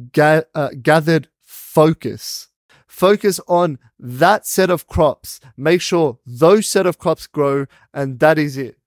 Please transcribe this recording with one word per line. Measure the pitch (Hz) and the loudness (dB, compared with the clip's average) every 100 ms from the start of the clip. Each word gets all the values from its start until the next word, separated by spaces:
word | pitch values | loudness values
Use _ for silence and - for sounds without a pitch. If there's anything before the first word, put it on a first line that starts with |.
| 123 | -6
ga-, | 151 151 156 - | 0 2 2 -2
uh, | 156 139 139 | -6 -8 -4
gathered | 120 160 151 160 127 _ | 0 2 2 -2 -2 _
focus. | _ - - - 156 160 117 107 - - - _ _ _ _ | _ -20 -4 2 2 2 -6 -10 -12 -16 -18 _ _ _ _
Focus | - 185 208 202 180 - | 0 2 2 0 -4 -2
on | 175 175 139 _ _ | -2 -2 -6 _ _
that | 120 123 170 208 | -10 0 2 2
set | - - 185 | -2 0 0
of | 175 - | 0 -4
crops. | - 151 - - - - - | 0 0 -2 -12 -20 -20 -6
Make | 143 175 | 0 0
sure | - 170 151 120 - | 0 -2 -2 -4 -12
those | 120 160 214 - | 2 4 4 2
set | 196 | 0
of | 185 - | 0 -2
crops | 175 160 - | -4 -4 -6
grow, | 151 139 139 139 _ _ | -4 -2 -2 -6 _ _
and | 143 135 123 | -8 -8 0
that | 151 156 | 2 2
is | 147 135 | -2 -6
it. | 127 - | -12 -14